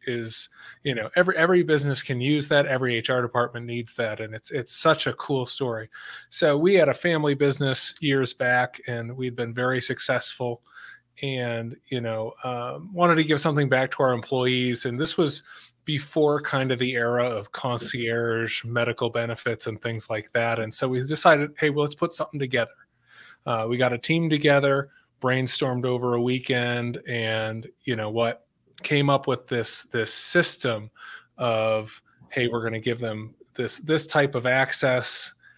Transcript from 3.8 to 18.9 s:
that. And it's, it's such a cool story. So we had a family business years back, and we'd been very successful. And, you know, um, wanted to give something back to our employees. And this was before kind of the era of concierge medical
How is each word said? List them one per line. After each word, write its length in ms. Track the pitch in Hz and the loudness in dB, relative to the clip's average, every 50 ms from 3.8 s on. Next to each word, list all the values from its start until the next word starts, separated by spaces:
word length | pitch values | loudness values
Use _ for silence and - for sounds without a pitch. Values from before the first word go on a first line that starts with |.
| 117 - - | -6 -6 -6
that. 240 | - 117 107 107 - | -4 -4 -4 -4 -6
And 160 | 110 107 110 | -8 -10 -10
it's, 160 | 107 - - | -12 -10 -6
it's 220 | - 135 117 - - | -6 -6 -4 -4 -4
such 340 | - - 160 151 - - | 2 4 4 4 4 2
a 60 | 135 113 | -2 -4
cool 340 | - - - 143 131 123 | -4 -4 -2 -2 -2 -2
story. 440 | - - - 139 123 113 110 110 - - - - - - - - _ | -4 -4 -4 -4 -4 -4 -4 -8 -12 -16 -18 -18 -16 -18 -18 -14 _
So 300 | - - 175 151 143 147 | -2 2 2 4 4 4
we 160 | 160 190 202 | 4 6 6
had 140 | 180 156 139 | 6 6 4
a 60 | 127 | 2
family 400 | - - 175 165 151 151 147 139 | 2 0 0 0 2 2 0 2
business 600 | 135 147 143 135 143 143 135 127 - - - - - | 2 2 2 2 2 0 2 2 2 2 2 0 0
years 340 | 160 143 139 135 131 - - | 0 2 2 2 0 0 -2
back, 460 | - 131 123 123 123 123 - - - - 131 | -2 0 2 2 2 2 0 -4 -10 -10 -8
and 280 | 120 117 117 117 123 | -8 -6 -8 -8 -8
we'd 200 | 131 131 127 120 | -6 -6 -6 -4
been 180 | 123 120 117 113 | -4 -6 -4 -4
very 260 | 123 127 127 131 127 | -2 0 0 0 0
successful. 840 | - - 127 - - - 127 123 - - - - 127 120 117 - _ _ - - - - - - _ _ _ - | 0 -2 -2 -2 -2 0 0 0 -2 -4 -4 -6 -6 -6 -6 -8 _ _ -20 -20 -20 -20 -20 -20 _ _ _ -8
And, 560 | 139 135 131 127 123 120 117 117 113 117 - - _ | -6 -6 -4 -4 -4 -4 -4 -6 -6 -8 -10 -14 _
you 140 | _ 131 123 | _ -6 -4
know, 320 | 117 113 113 110 110 117 - - - | -4 -4 -4 -4 -6 -6 -8 -10 -8
um, 500 | 123 123 120 120 127 139 147 165 202 190 | -8 -6 -6 -6 -8 -10 -10 -12 -8 0
wanted 220 | 170 175 175 165 | 4 4 6 6
to 60 | 160 156 | 4 4
give 180 | 151 156 139 | 4 2 2
something 280 | - 165 143 147 143 127 | 2 2 2 2 2 4
back 240 | 131 131 131 127 - | 4 2 2 0 0
to 100 | - 139 | 2 2
our 100 | 127 123 | 2 2
employees. 760 | 117 117 - 139 127 127 127 127 123 123 123 120 117 - | 0 -2 -2 0 0 2 2 2 2 2 0 0 -2 -2
And 120 | 127 120 127 | -4 -2 -2
this 180 | 156 151 - | -2 0 2
was 280 | - 165 143 - - - - - - - - _ _ _ | 2 2 2 2 -2 -6 -10 -16 -20 -20 -20 _ _ _
before 560 | - 151 139 - - - 160 151 147 147 143 | -4 -4 -4 -4 -2 0 2 4 4 2 0
kind 320 | 147 - 147 135 131 131 127 | -2 -2 0 0 0 0 0
of 80 | 120 | 0
the 140 | 127 127 127 | 0 -2 0
era 280 | 120 117 120 120 120 123 | 0 0 2 2 2 2
of 300 | 123 113 104 101 - - | 0 -2 -4 -6 -8 -8
concierge 1120 | - - 127 120 117 - - - 120 117 113 117 117 117 117 113 113 113 110 - - - | -6 -4 -2 -2 -2 -2 -2 -2 -2 -2 -2 -2 0 0 0 0 -2 -2 -2 -4 -6 -6
medical 440 | 117 117 120 117 120 | -2 -2 0 0 0